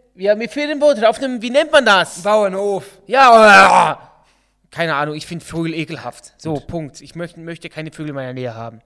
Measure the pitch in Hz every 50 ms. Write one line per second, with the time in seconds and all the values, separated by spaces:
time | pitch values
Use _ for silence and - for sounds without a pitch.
0 | _ _ _ 180 185 202 214 214 233 226 - 285 294 294 302 277 294 294 277 214
1 | 226 320 349 - 277 254 254 233 214 247 247 285 320 294 311 285 247 220 202 185
2 | 165 - - 175 175 202 214 220 208 190 185 190 202 202 196 180 - - - _
3 | _ - 220 269 269 247 226 220 220 208 196 196 196 185 180 180 170 156 143 -
4 | - - _ _ _ _ _ _ _ _ _ _ _ _ - 156 170 160 147 139
5 | 147 151 151 151 - - 175 160 - - 160 170 165 165 160 165 156 151 160 123
6 | 110 123 - - _ - _ _ - 160 151 135 - - - 165 156 131 - -
7 | 156 135 - 165 175 165 170 170 160 170 165 160 - 165 - 160 156 156 - -
8 | 156 151 143 139 131 127 127 131 127 120 110 113 117 117 113 110 _